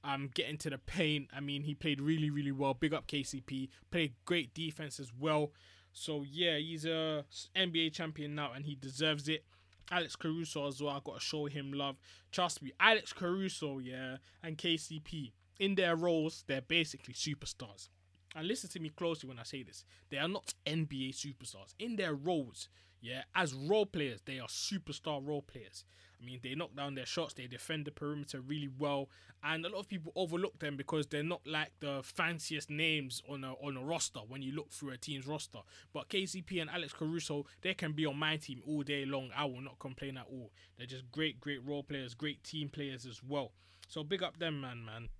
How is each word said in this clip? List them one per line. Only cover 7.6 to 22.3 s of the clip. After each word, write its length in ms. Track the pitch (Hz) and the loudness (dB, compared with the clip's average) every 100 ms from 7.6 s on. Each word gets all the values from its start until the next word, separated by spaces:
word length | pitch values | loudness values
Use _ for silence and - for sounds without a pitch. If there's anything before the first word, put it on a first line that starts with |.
| 185 | 4
B 160 | 165 160 | 4 2
A 40 | |
champion 440 | 156 160 156 147 | 2 -4 -2 -4
now, 160 | 147 143 | -2 -2
and 160 | 127 147 | -2 -6
he 80 | |
deserves 540 | 139 135 131 156 147 143 | -6 -8 2 4 4 2
it. 160 | 156 _ - _ - - | -2 _ -20 _ -20 0
Alex 260 | 180 165 - | 0 0 -2
Caruso 520 | 165 160 160 156 143 | -2 0 -2 0 -2
as 140 | 131 | 0
well, 120 | 147 | -2
I 60 | 139 | -2
gotta 160 | 143 107 | -4 -4
show 280 | - 156 147 | -2 0 -2
him 260 | 143 139 | -2 -2
love. 240 | 143 139 135 - - - | 0 0 -2 -14 -20 -4
Trust 300 | - 175 - | 2 2 2
me, 120 | 135 - | -8 8
Alex 360 | 202 220 - | 10 10 4
Caruso, 640 | - 180 190 190 - 151 135 | -2 0 2 0 0 -2 -2
yeah, 400 | 127 127 131 135 - - | -4 -6 -6 -8 -12 -12
and 160 | 170 156 | -8 0
K 180 | 180 165 | 2 2
C 240 | - 156 | 0 -8
P, 320 | - 160 123 - _ - | -6 -6 -8 -10 _ 0
in 180 | 196 196 | 4 6
their 200 | 180 165 | 6 6
roles, 480 | 175 165 156 - - | 8 6 4 0 -2
they're 140 | 135 | -2
basically 540 | 127 165 160 - - | 6 6 6 -2 -10
superstars. 760 | 123 156 143 - - 110 101 - _ _ _ _ | -2 -2 -2 -4 -8 -12 -12 -18 _ _ _ _
And 120 | 160 170 | -4 -2
listen 220 | 254 180 | -2 -2
to 120 | 175 | -6
me 100 | 156 | -6
closely 400 | 156 170 156 131 | 0 0 0 -4
when 80 | 123 | -10
I 60 | |
say 180 | 113 139 | -8 -8
this. 240 | 110 101 - - _ | -8 -14 -18 -20 _
They 80 | 139 | 0
are 100 | 165 | 2
not 240 | 202 - - - | 0 -4 -4 0
N 180 | 160 | 2
B 240 | 151 135 131 | 2 0 -2
A 40 | |
superstars. 640 | - 147 127 120 95 95 - | -4 -8 -8 -12 -12 -16 -8
In 180 | 226 214 | -2 0
their 180 | 180 | 2
roles, 540 | 143 151 | 2 4